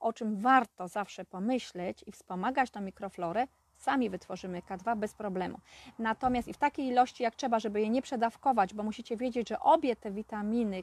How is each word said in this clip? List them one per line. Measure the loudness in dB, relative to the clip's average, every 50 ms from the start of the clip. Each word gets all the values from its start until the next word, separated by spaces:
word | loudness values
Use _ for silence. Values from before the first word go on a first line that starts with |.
o | -4 -4 -2
czym | -2 -4 -4 -2
warto | 0 4 6 6 6 6 4 _ -10 -10 -8
zawsze | -6 -6 -6 -6 -8 -14 -14
pomyśleć | -12 -8 -6 -2 0 0 -2 -2 -6 -8 -8 -6 -6 -6 -8 -12
i | -18 -18
wspomagać | -16 -12 -10 -6 -4 -2 0 0 0 0 0
tą | -2 -6
mikroflorę, | -8 -8 -8 -8 -10 -10 -6 -6 -4 -2 0 0 -2 -2 _ _ _ _ _
sami | _ -2 0 2 2 2 0
wytworzymy | -2 -4 -8 -8 -10 -8 -8 -8 -8 -8 -8
K | -8 -10
dwa | -6 -4 -2 -2
bez | 0 -2 -4 -4
problemu. | -6 -6 -4 -4 -4 -4 -4 -6 -10 -16 -20 -20 -20 -20 -16 -10 -4
Natomiast | -2 -2 0 0 2 2 2 0 -2 -4
i | -2
w | 0
takiej | 0 0 0 0 -2
ilości, | 2 4 4 4 4 2 -2 -2
jak | -2 -2
trzeba, | -2 -2 0 2 2
żeby | 0 0 0 0
je | 2 2
nie | 2 0 0
przedawkować, | 0 -2 0 0 0 -2 0 2 2 4 4 4 2 0
bo | -4 -4
musicie | -4 -4 -6 -6 -6 -4
wiedzieć, | -4 -2 -2 -2 -2 -4 -2
że | -4 2
obie | 4 6 6 6 6 2 -2
te | -2 -4 -8
witaminy | -6 -8 -8 -8 -6 -4 -2 0 0 0 0 0 -2 -4